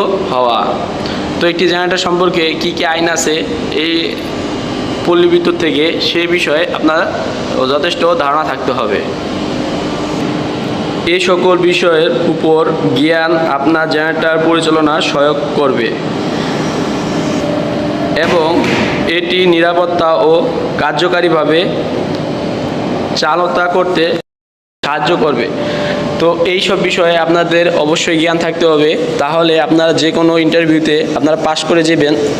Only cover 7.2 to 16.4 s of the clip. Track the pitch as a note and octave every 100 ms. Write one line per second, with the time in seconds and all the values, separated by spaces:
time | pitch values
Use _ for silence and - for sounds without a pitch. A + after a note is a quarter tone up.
7.2 | - - - - C3 D3+ F3 E3+ E3+ E3+
8.2 | C#3+ D3+ D#3 C3+ C3 B2+ G#2+ F2+ E2 -
9.2 | - - - - - - - - - -
10.2 | - D3+ - - - - - - E3 F3+
11.2 | F#3 F3+ F#3 F3+ F3 E3+ F3+ D#3 E3+ F3
12.2 | E3+ D#3 D#3+ D#3+ F3+ - C#3+ B2+ D#3 E3
13.2 | D#3+ E3 - C#3 D3+ D#3+ D#3+ D3 D#3+ D#3+
14.2 | E3 D#3+ E3 E3 D#3+ D#3 D3+ D#3 - D3
15.2 | D3 - - D3 C3+ A#2+ A2+ - - -
16.2 | - -